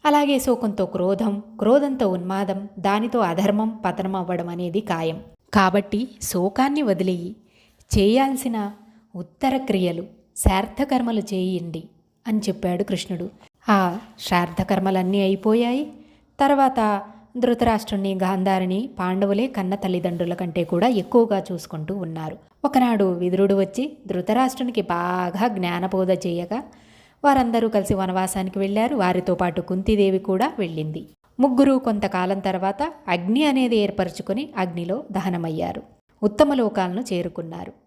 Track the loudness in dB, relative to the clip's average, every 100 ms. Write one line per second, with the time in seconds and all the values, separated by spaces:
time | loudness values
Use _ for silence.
0 | 4 4 4 2 2 0 0 0 -2 0
1 | 0 0 0 -2 -8 -2 4 4 4 0
2 | 0 0 -2 -2 -2 -4 -8 -4 0 0
3 | 0 0 0 2 2 2 0 -2 -4 -2
4 | -4 -4 -2 -4 -4 -6 -4 -4 -2 -2
5 | -2 -6 -14 _ _ 4 4 2 0 -4
6 | -4 -8 -4 -2 0 2 0 2 0 0
7 | 0 -2 -6 -12 _ _ _ _ _ 4
8 | 4 4 2 0 -4 -4 -6 -8 -20 _
9 | _ -14 -14 _ -2 0 0 0 0 -2
10 | -8 -16 _ 0 2 2 -2 -4 0 0
11 | 0 -2 -2 -4 -2 -4 -6 -10 -12 _
12 | _ _ -4 -2 -2 -2 -2 -2 -2 -4
13 | -4 -6 -8 -12 -20 _ 2 4 4 -2
14 | -12 -14 0 0 0 -2 0 0 2 0
15 | 2 2 2 2 2 2 2 -2 -4 -12
16 | -20 _ _ 0 4 6 4 4 0 0
17 | -4 -20 _ -2 0 2 2 2 -2 -2
18 | -2 0 0 2 2 2 0 -2 -4 -4
19 | -2 0 2 2 0 -2 -4 -2 -2 -2
20 | -2 -2 -4 -2 -4 -2 0 2 2 2
21 | 2 2 4 0 -4 -10 -8 -10 -8 -8
22 | -8 -8 -10 -12 _ _ 0 2 4 4
23 | 2 2 0 2 2 4 0 -2 -6 -8
24 | -6 -4 0 2 0 0 -4 -4 -2 -2
25 | -2 -2 -2 0 0 0 -2 -2 -2 0
26 | 2 0 0 -4 -4 -8 -8 -20 -20 -20
27 | _ _ 2 4 2 2 2 0 0 -2
28 | 0 -2 -2 -2 -4 -2 -2 0 0 2
29 | 2 2 0 0 0 -2 -4 -4 0 2
30 | 4 2 0 0 -2 -2 -6 -4 -6 -8
31 | -14 _ _ 0 2 6 6 4 0 -2
32 | -2 -2 -2 -2 -2 -2 -2 -2 -6 -6
33 | -4 -2 0 2 4 2 2 2 0 0
34 | -4 -4 -6 -4 -4 -4 -4 -4 -4 -4
35 | -4 -4 -2 -2 -4 -4 -4 -6 -12 _
36 | _ _ -2 4 4 4 0 0 -2 -4
37 | -4 -4 -4 -8 -12 -12 -14 -18